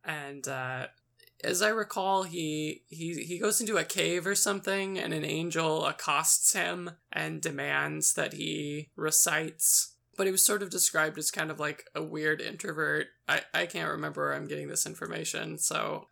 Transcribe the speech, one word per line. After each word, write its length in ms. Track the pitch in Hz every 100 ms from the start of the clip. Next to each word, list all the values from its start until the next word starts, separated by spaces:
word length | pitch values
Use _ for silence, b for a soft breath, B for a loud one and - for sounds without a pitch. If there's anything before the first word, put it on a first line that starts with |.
and, 440 | - 151 143 143 135
uh, 400 | 135 127 131 - _ _ _ - _
as 180 | - 180
I 80 | 214
recall, 540 | 220 208 - 190 190
he, 600 | 190 175 156 151 151 - _
he, 360 | 160 165 165
he 160 | 131 175
goes 220 | 208 214
into 160 | 226 202
a 60 |
cave 420 | 156 190 165 180 175
or 100 | 202
something, 640 | - 196 196 196 190 185
and 160 | -
an 120 | 160 151
angel 600 | 156 165 160 160 156 151
accosts 680 | 151 - 147 160 - -
him 380 | 202 175 175 175 165 _
and 300 | - 156 160
demands 720 | 160 143 143 143 147 151 151
that 200 | - 156
he 560 | 151 160 156 147 147 151 -
recites. 1000 | 156 - - 156 160 - - - - - _ -
But 100 | 196
he 40 |
was 140 | 190 -
sort 180 | 208
of 60 | 196
described 480 | 180 - 165 156 156
as 120 | 151
kind 220 | - 156
of, 80 | 151
like, 240 | 147 143 -
a 80 | 147
weird 380 | 160 160 156 156
introvert. 680 | - 165 196 156 151 151 - _ -
I, 140 | 147 -
I 120 | 165 175
can't 260 | 175 160
remember 300 | 151 151 143
where 120 | 147
I'm 140 | 143 151
getting 220 | 147 143
this 160 | 139 156
information, 720 | 156 165 165 160 156 160 156
so 500 | - 160 - 156 -